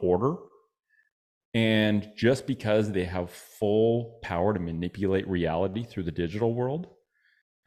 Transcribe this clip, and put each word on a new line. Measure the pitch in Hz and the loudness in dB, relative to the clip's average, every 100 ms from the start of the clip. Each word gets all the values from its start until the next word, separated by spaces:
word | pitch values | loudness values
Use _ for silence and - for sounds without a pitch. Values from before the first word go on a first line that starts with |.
order. | 90 90 131 175 - _ _ _ _ _ _ _ _ _ _ | 2 2 2 -2 -10 _ _ _ _ _ _ _ _ _ _
And | 117 110 110 107 104 101 | 0 4 4 4 2 -2
just | - 113 135 - | 0 2 2 -2
because | 127 107 107 104 | -4 0 2 2
they | 95 | -2
have | 87 90 87 | -4 -4 -6
full | - - - 104 107 113 120 117 - | -10 -18 -4 0 4 4 2 -2 -12
power | - 87 98 | -6 0 0
to | 101 | 0
manipulate | 85 82 87 - 95 95 - | -4 -4 -6 -2 0 0 0
reality | 90 80 82 95 101 | -2 0 0 -2 -4
through | 120 101 | -8 -6
the | 82 | -6
digital | 80 85 104 117 | -4 -4 -2 -2
world, | 120 127 156 180 _ _ _ _ _ _ _ | -2 -4 -6 -10 _ _ _ _ _ _ _